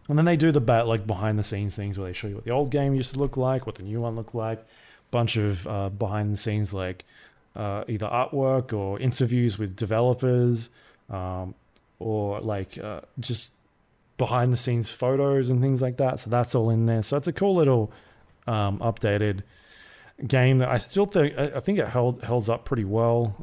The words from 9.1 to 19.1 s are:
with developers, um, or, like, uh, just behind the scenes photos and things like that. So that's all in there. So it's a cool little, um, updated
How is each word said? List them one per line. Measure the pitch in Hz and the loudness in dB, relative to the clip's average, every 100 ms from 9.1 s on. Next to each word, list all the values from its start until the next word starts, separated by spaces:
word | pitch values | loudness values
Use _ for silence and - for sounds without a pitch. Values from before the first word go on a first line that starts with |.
| 120 123 123 120 101 | 2 2 2 2 0
with | 104 92 | -4 -4
developers, | 107 110 123 123 131 123 123 117 113 _ - _ - | -2 2 2 2 2 4 4 2 -4 _ -20 _ -12
um, | 101 92 92 92 - _ _ _ - | -8 -6 -6 -8 -12 _ _ _ -10
or, | 113 107 101 101 | -4 -2 -2 -4
like, | 110 101 95 - | -4 -4 -6 -10
uh, | 107 95 - - | -10 -12 -12 -10
just | 117 117 - _ _ _ _ _ _ - | -6 -6 -8 _ _ _ _ _ _ -4
behind | 123 123 123 | 0 2 2
the | 123 | 2
scenes | - 120 110 | 0 0 -2
photos | - 127 135 139 139 123 | -2 0 2 2 2 2
and | 127 | 2
things | 135 131 | 2 2
like | 131 123 | 0 0
that. | 131 135 | 0 0
So | - | -2
that's | 120 123 127 | 0 2 2
all | 113 | 2
in | 113 113 | 2 2
there. | 113 | 2
So | 104 143 | 0 -2
it's | 156 | -2
a | |
cool | 147 196 | 0 2
little, | 185 143 127 107 - - - _ _ - | 4 4 4 2 -6 -20 -20 _ _ -4
um, | 110 101 101 | 0 0 0
updated | 117 - 110 | -2 0 0